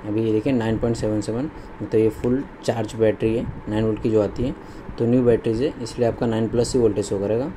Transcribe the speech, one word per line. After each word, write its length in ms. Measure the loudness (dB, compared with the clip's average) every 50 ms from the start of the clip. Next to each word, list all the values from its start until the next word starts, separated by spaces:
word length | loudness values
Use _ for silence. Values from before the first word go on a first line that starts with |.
| -6
अभी 180 | -2 0 0
ये 100 | 2 2
देखिए, 200 | 2 2 2 2
नाइन 260 | 2 2 2 2 0 0
पॉइंट 180 | 0 0 0
सेवन 240 | 0 0 0 0 0
सेवन, 280 | -2 -2 -4 -4 -4 -6 -8 -12 -16 -16 -12 -10
मतलब 120 | -6 0 2
ये 140 | 4 4 4
फुल 320 | 2 0 0 0 0 0 -2 -8 -14 -6 -4
चार्ज 300 | -2 -2 -2 -2 -4 0
बैटरी 400 | 2 2 2 2 2 0 0 0
है 100 | 0 -2 -4 -8 -10 -8 -4
नाइन 160 | -2 0 0
वोल्ट 180 | 0 0 0
की 80 | 0 2
जो 120 | 2 4
आती 200 | 2 2 0 -2
है, 120 | -2 -4 -4 -6 -12 -16 -16 -14 -14 -14 -4 -2
तो 80 | 2
न्यू 160 | 4 4 4
बैटरीज 400 | 6 4 4 4 2 -2 0 0
है, 100 | 0 -2 -2 -6
इसलिए 260 | -10 -8 -2 0 0 0
आपका 180 | 2 0 -2
नाइन 220 | 0 0 0 0 0
प्लस 240 | 2 0 0 2 2
ही 60 | 4
वोल्टेज 240 | 4 4 2 0 -2
शो 140 | -2 -2 -2
करेगा 320 | 0 0 0 0 -2 -4 -8